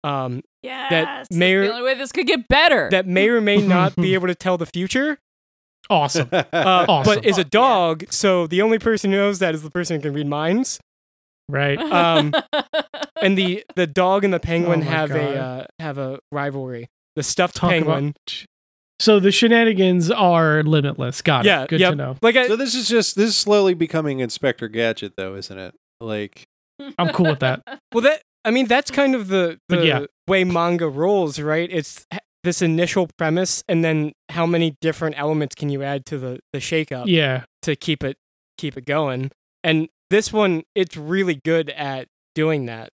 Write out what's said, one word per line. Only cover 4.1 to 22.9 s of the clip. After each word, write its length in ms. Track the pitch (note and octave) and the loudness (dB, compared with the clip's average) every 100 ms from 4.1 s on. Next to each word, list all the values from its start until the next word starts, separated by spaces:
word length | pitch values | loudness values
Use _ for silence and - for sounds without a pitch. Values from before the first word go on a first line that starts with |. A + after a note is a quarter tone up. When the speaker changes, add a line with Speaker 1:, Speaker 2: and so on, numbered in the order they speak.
Speaker 1:
able 120 | F#3+ F3+ | 2 0
to 60 | |
tell 220 | F3 F#3 F3+ | -2 -2 -2
the 80 | E3 | -4
future. 520 | F3 F#3 B3+ D4 C#4+ _ _ _ _ _ _ _ | -6 -2 0 0 -4 _ _ _ _ _ _ _
Speaker 3:
Awesome. 380 | F3+ C#3+ E3+ C3 | 2 2 0 0
Speaker 1:
Uh, 120 | F3+ - | 0 0
Speaker 4:
<laughs> 40 | E3+ F3 F3+ F3 | 0 4 4 4
Speaker 3:
Awesome. 260 | D#3 D#3+ G#3 | 4 4 2
Speaker 1:
but 80 | G#3+ | 2
is 100 | F#3+ | 2
a 60 | |
Speaker 2:
Fuck 100 | D#3+ | 2
yeah. 60 | G#3 | 4
Speaker 1:
dog, 440 | C4 G#3+ E3+ D#3+ F#3+ | 4 4 0 -2 -6
so 360 | - G3+ F3+ E3 | -2 2 2 2
the 160 | F3 | 0
only 160 | A3 A3+ | 2 2
person 320 | A3+ G#3+ G3 | 0 0 0
who 60 | G3 | 2
knows 200 | G3+ F#3+ | 0 0
that 140 | F3+ | -2
is 80 | D#3+ | -2
the 80 | D#3 | -6
person 260 | F3 E3+ D#3+ | -6 -4 -4
who 60 | |
can 120 | D3+ | -4
read 120 | C#3+ D3 | -4 -4
minds. 540 | D3 D#3+ G#3 B3+ - _ _ _ _ _ _ - | -2 0 0 -2 -6 _ _ _ _ _ _ -6
Speaker 3:
Right. 280 | C#3 C#3+ C#3+ | -2 0 0
Speaker 1:
Um, 540 | D#4+ F3 E3+ E3 D3+ D4+ - D4+ - D#4 | 0 2 4 2 2 -2 -2 -6 -4 -6
Speaker 2:
<laughs> 420 | - - C#4+ - | -6 -12 -12 -2
Speaker 1:
and 140 | G3 G3 | 0 2
the, 260 | F#3 F#3+ - - | 0 -4 -8 -4
the 100 | E3+ | -2
dog 380 | D#3+ F#3 G3 | 0 0 2
and 80 | G3 | 0
the 80 | F3 | -2
penguin 400 | E3 E3+ F3 E3+ | -2 -2 0 0
Speaker 3:
Oh 40 | |
my 60 | D3+ | 0
Speaker 1:
have 180 | D#3+ D#3 | -2 -2
Speaker 3:
God. 80 | C#3+ | -2
Speaker 1:
a, 200 | C#3+ C3+ | -2 -4
uh, 280 | C3 B2+ - - | -6 -10 -14 -12
have 200 | D#3+ C#3 | -10 -8
a 200 | C3 C3+ _ | -8 -10 _
rivalry. 560 | C#3+ C#3+ C#3 C3 A#2+ A#2+ _ _ - | -6 -6 -6 -8 -10 -14 _ _ -8
The 60 | |
stuffed 340 | C#3 - F3+ - | -4 0 -2 0
Speaker 3:
Talk 140 | F3 | 0
about 120 | F3 | 2
Speaker 1:
penguin. 300 | D#3 D#3 D3 D3 - | 0 0 -2 -6 -14
Speaker 3:
ch-, 200 | - - _ _ _ _ _ | -14 -16 _ _ _ _ _
so 220 | A3 G#3 | 4 6
the 100 | F#3+ | 4
shenanigans 800 | G3 A#3 A#3 A3+ F#3+ F#3+ F3+ E3 | 4 4 6 4 4 2 4 2
are 520 | A#3 F#3 E3+ D#3+ D#3 | 2 4 4 4 2
limitless. 580 | D3+ D#3 C#3 - B2+ - | 2 2 0 -4 -6 -2
Got 240 | - C3+ | 0 4
it. 40 | G3+ | 4
Speaker 1:
Yeah, 180 | E3 C3+ | 2 0
Speaker 3:
Good 140 | D#3+ | 2
Speaker 1:
yep. 100 | F3+ | 2
Speaker 3:
to 40 | D3 | 2
know. 200 | C3+ C3 | -4 0
Speaker 1:
Like 140 | A3+ A#3+ | 2 4
I 100 | B3 | 2
Speaker 4:
So 100 | A3+ | 0
this 180 | C4+ | -2
is 140 | B3 | -2
just, 280 | G3 | 0